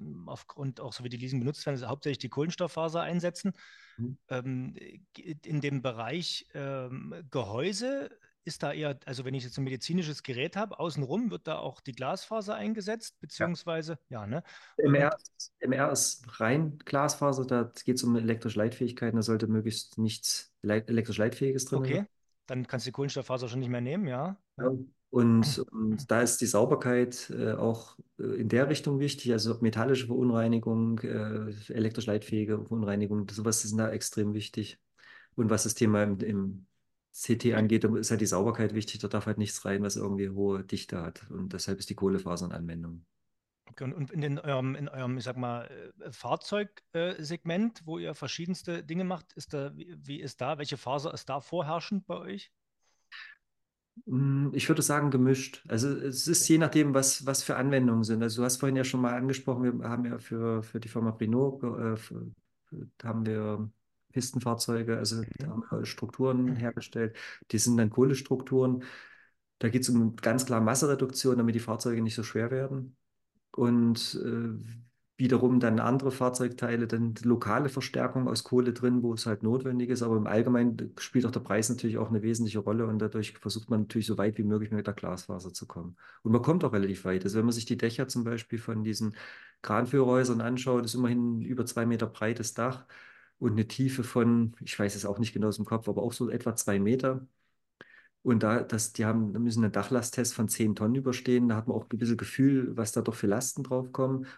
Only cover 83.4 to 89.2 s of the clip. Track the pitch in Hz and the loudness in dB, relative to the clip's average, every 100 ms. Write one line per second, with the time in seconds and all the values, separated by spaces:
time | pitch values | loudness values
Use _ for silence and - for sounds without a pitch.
83.4 | 107 110 113 110 104 113 107 98 101 107 | -6 -6 0 0 2 0 0 2 2 2
84.4 | 104 107 104 107 104 101 87 90 - 95 | 2 2 0 -2 -2 -4 -6 -6 -8 -10
85.4 | 92 85 - 87 87 87 - - 110 117 | -10 -12 -12 -10 -12 -14 -20 -6 4 4
86.4 | 117 175 139 107 98 95 95 92 98 107 | 6 4 4 2 2 0 0 0 2 2
87.4 | 113 120 113 120 117 117 127 123 117 117 | 2 2 -2 0 0 0 -2 -2 -2 -4
88.4 | - 117 117 110 107 104 110 - | -4 -8 -4 -2 -2 -2 -2 -4